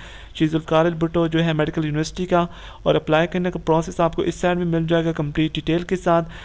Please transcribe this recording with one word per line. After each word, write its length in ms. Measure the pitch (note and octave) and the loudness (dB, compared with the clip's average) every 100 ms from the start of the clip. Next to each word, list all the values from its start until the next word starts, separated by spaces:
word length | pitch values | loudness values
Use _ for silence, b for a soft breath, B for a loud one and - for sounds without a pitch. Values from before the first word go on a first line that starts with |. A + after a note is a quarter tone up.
| B B B - | B B B -2
शहीद 120 | D#3 | 0
जुल्फ़िकार 360 | D#3 - D#3+ F3 | 0 2 2 4
अली 80 | |
Bhutto 340 | D#3+ E3 E3+ E3 | 2 0 0 2
जो 120 | E3 | 2
है 120 | E3 | 2
medical 320 | D#3 D#3 E3 | 0 0 -2
university 420 | D#3 D3+ D#3 - F3+ | -2 -2 -4 -4 0
का। 220 | F3 F3 B B B E3 | 2 0 B B B 2
और 100 | D3+ | 2
apply 300 | D#3 D#3 E3+ | 2 2 2
करने 240 | F3+ F3+ | 0 -2
का 100 | E3 | -2
process 400 | D#3+ D#3+ E3 F3+ | 0 0 0 0
आपको 240 | E3 E3+ | 0 0
इस 160 | E3+ - | -2 0
side 180 | F3+ F3 | 0 0
में 60 | |
मिल 220 | F3 E3 E3 | 0 0 2
जाएगा 260 | E3+ E3 | 2 2
complete 420 | D#3+ D3 D#3 D#3 | -2 -2 0 -2
detail 280 | D#3 D3+ E3+ | -2 -2 -2
के 140 | F3 F#3 | 0 -2
साथ, 260 | F3+ E3+ E3 B | 2 2 0 B